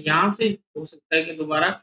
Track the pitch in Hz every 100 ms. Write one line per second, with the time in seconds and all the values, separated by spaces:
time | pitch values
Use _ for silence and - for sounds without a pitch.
0 | 151 156 196 202 220 202 _ 151 156 156
1 | - 160 160 160 151 151 175 196